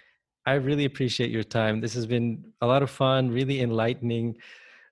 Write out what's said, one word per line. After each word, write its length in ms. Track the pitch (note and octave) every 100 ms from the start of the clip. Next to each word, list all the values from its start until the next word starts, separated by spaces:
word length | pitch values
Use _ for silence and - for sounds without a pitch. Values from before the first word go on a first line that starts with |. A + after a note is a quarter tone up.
| _ _ _ _ -
I 80 |
really 300 | C#3 C3 D3 C#3
appreciate 440 | - B2+ - A#2+
your 140 | A2
time. 360 | G#2+ A#2 A2 G#2+
This 140 | A2+
has 120 | A#2+ A2+
been 460 | A#2+ A#2 A2 - -
a 60 | A#2+
lot 160 | C3+
of 80 | C#3
fun, 400 | - C3+ C3 B2+
really 300 | A#2+ C3+ C3+
enlightening. 760 | A#2+ A2+ A2+ B2+ A#2 A#2 A#2 A2+ - - - - -